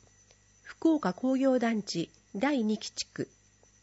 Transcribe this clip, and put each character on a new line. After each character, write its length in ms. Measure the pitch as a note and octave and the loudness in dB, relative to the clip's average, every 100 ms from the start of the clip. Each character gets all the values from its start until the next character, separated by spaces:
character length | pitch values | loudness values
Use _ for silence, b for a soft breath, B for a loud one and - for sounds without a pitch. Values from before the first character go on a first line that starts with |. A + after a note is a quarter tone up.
| _ _ _ - _ _ | _ _ _ -20 _ _
福 240 | - - E4 | -20 -2 2
岡 240 | D4+ F#3 | 2 0
工 240 | F#3 B3+ C4 | 0 0 2
業 240 | C4+ B3+ | 2 2
団 200 | A#3 A3+ | 2 0
地、 300 | G3 F3 D#3+ - _ | -2 -6 -6 -10 _
第 300 | G3+ C4 C#4+ | -4 0 2
二 120 | G#3+ G#3+ | 0 -2
期 120 | - | -4
地 160 | - - | -10 -10
区。 220 | - - _ _ _ _ _ | -8 -8 _ _ _ _ _